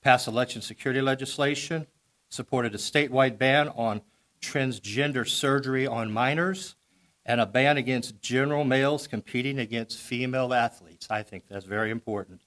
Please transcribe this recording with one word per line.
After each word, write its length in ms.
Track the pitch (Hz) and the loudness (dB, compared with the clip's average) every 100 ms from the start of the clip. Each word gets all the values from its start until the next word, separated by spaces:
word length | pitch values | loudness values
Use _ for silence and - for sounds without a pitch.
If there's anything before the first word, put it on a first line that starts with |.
passed 280 | - 127 - | 6 4 4
election 340 | 113 127 - | 0 0 -2
security 380 | 107 113 - 127 | -12 -6 -2 0
legislation, 840 | 135 135 131 - 143 143 - 165 156 _ _ _ _ | 2 0 -2 -2 0 0 -4 -6 -8 _ _ _ _
supported 460 | - 120 131 120 | -12 -2 0 0
a 40 | 104 | -2
statewide 600 | - 151 147 127 131 110 | -2 0 2 4 4 4
ban 300 | 131 139 147 | 4 4 2
on 320 | - 113 107 - _ _ _ | 0 -2 -2 -6 _ _ _
transgender 880 | - 147 131 113 98 104 147 131 113 | -6 -2 -2 -2 -6 -2 0 0 -2
surgery 580 | - 143 139 131 131 131 | 0 2 2 0 -2 0
on 260 | 117 113 | -2 -4
minors, 640 | 107 123 147 175 190 - - _ _ _ _ | 0 0 2 -2 -2 -10 -16 _ _ _ _
and 160 | - 120 | -2 0
a 60 | 110 | 2
ban 300 | 113 135 147 | 4 4 4
against 440 | 123 127 117 107 | 2 -2 -4 -10
general 440 | - 123 139 147 | -2 0 2 0
males 420 | 143 131 135 147 143 | 2 4 2 0 -4
competing 520 | 113 - 123 127 139 | -8 -6 -4 -2 -4
against 400 | 113 117 113 - | -4 -4 -6 -10
female 540 | - 123 127 127 127 | -8 -4 -2 -2 0
athletes. 540 | 123 117 - 85 82 - | 2 2 -2 -20 -20 -6
I 120 | 107 | -6
think 220 | 107 95 - | -6 -12 -12
that's 160 | 98 | -12
very 260 | 95 104 110 | -6 -2 -2
important. 500 | 113 113 104 92 90 | -4 -6 -6 -8 -14